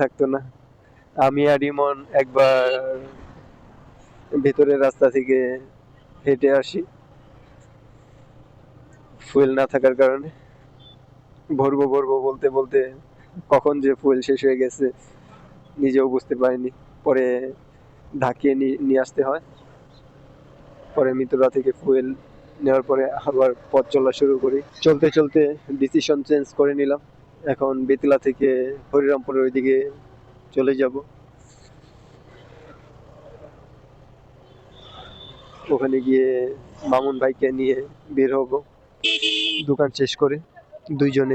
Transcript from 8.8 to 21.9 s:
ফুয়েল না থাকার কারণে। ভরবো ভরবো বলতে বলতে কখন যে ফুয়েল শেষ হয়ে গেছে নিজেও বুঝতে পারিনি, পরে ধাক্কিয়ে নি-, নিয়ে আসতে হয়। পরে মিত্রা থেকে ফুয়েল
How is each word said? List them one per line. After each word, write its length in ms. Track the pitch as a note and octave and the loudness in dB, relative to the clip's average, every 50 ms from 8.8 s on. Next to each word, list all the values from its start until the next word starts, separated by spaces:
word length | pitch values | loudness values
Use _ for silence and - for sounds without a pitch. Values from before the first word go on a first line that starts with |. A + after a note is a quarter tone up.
| - - - - - - - - - | -20 -20 -20 -20 -20 -20 -20 -20 -14
ফুয়েল 240 | - - C#3 C#3 C3 C3+ C3+ | -2 2 2 2 2 2 0
না 60 | C3+ - | -2 0
থাকার 220 | - C3 C3 C3 B2+ B2+ | 0 2 2 2 4 4
কারণে। 280 | C3+ C3 C3+ C#3 C#3+ D#3+ - - - - - - - - - - - - - - - _ - - _ _ - - _ - D3+ C3 | 2 2 2 0 -8 -12 -16 -20 -20 -20 -20 -20 -20 -20 -20 -20 -20 -20 -20 -20 -20 _ -20 -20 _ _ -20 -20 _ -6 -2 0
ভরবো 240 | C#3 C#3 C#3+ C#3 C#3+ C3 C3+ | 0 0 2 0 0 0 0
ভরবো 220 | C#3 C3+ C3 C3+ C3+ C3 C3+ | -2 0 0 -2 -2 -2 -4
বলতে 180 | C3+ C3+ D3 C3+ C3 C3+ | -4 -2 -4 -2 0 -2
বলতে 220 | C3+ B2+ C#3 C3+ B2+ C3 C3 C#3+ - - - - - - - F#3 - - | -2 0 0 -2 -2 -2 -8 -20 -20 -20 -20 -20 -20 -20 -20 -12 -2 0
কখন 220 | D3 C3 - D3 D3 C#3+ C3+ | 0 2 2 0 -2 0 0
যে 60 | C3+ C3 - | 0 0 2
ফুয়েল 200 | - C#3 C3 B2+ B2 - | 2 2 2 2 0 -2
শেষ 120 | C3+ B2 C#3 | -2 0 2
হয়ে 140 | C3+ C3 B2+ | 0 0 0
গেছে 240 | C3 B2 - - C3+ B2 - - - - - - - - - - - - - - - - - D3 | -2 -4 -2 -2 -4 -4 -4 -8 -20 -20 -20 -20 -20 -20 -20 -20 -20 -20 -20 -20 -20 -16 -6 -2
নিজেও 240 | C#3 C3+ B2+ C3+ C3 C3 B2+ | -2 0 2 2 0 2 -2
বুঝতে 200 | B2+ - - C#3 B2 | -4 -4 -4 -4 -2
পারিনি, 280 | B2+ B2+ B2+ B2+ B2 B2+ - - - - - - - | -2 -2 -2 -2 -6 -10 -10 -14 -20 -20 -18 -8 -2
পরে 180 | D3 C3 C3 B2+ B2+ B2 B2 C3 C3 C3+ - - - _ - - - - - - - - C#3 | 0 0 0 0 0 -2 -4 -6 -8 -14 -18 -20 -20 _ -20 -20 -20 -20 -20 -20 -12 -6 -4
ধাক্কিয়ে 320 | B2+ B2 B2 - - C#3 C3+ C3+ | -4 -4 -2 0 0 0 0 2
নি-, 180 | C3+ C3 C#3 D3 C#3+ | 0 -2 -2 -2 0
নিয়ে 160 | C3+ C3 C3 B2+ | 0 2 0 0
আসতে 180 | - - - C3+ C3+ | -2 -4 -4 -2 -2
হয়। 140 | D3 E3 - - - - - - - - - - - - - - _ - - - - - - - - - - - - - - - - | -2 -6 -8 -14 -20 -20 -20 -20 -20 -20 -20 -20 -20 -20 -20 -20 _ -20 -20 -20 -20 -20 -20 -20 -20 -20 -20 -20 -20 -20 -18 -6 -2
পরে 160 | D3+ C3 C3 B2+ C3 | 0 0 0 0 -2
মিত্রা 300 | C3 B2 C#3 B2+ C3 B2+ - | -4 -2 0 2 2 2 2
থেকে 160 | C3+ B2+ C3 - - | 0 -2 -2 -4 -2
ফুয়েল 280 | D#3+ C#3+ | 0 0